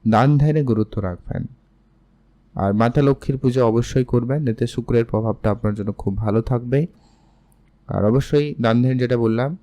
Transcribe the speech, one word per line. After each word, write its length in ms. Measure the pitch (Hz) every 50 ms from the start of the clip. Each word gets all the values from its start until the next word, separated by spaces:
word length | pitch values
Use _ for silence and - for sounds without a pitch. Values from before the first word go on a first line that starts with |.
| _
দান 300 | 113 110 107 123 139 147
ধ্যানে 260 | 143 147 156 151 156 143
গুরুত্ব 380 | 127 113 107 107 - - -
রাখবেন। 420 | 95 92 90 - - - - 87 85 - - _ _ _ _ _ _ _ _ _ _ _ _ _ _ _ _ _ _ _ _
আর 180 | - 95 98 101
মাতা 280 | 107 113 120 123 151
লক্ষ্মীর 360 | 143 139 135 - - - 139
পুজো 240 | 131 - 131 123 131 123
অবশ্যই 380 | 117 110 117 120 - - 131 127
করবেন, 420 | - - 120 117 120 135 151 151
এতে 200 | 123 110 - 120
শুক্রের 380 | 117 - - 113 - 120 117 117
প্রভাবটা 460 | 117 - 107 110 113 104 - - 110
আপনার 220 | 101 - - 107 104
জন্য 180 | 104 101 101 101
খুব 240 | - - 101 98
ভালো 240 | 104 110 110 101 113
থাকবে। 460 | 110 - 127 120 123 120 127 139 160 - _ _ _ _ _ _ _ _ _ _ _ _ _ _ _ _ _ _ _
আর 180 | - - 95 98
অবশ্যই 500 | 104 117 135 135 - - 147 147 147 - -
দান 200 | 120 113 113 120
ধ্যান 160 | 123 127 131
যেটা 200 | 127 123 120 127
বললাম 400 | 120 117 113 110 117 127 143 170 -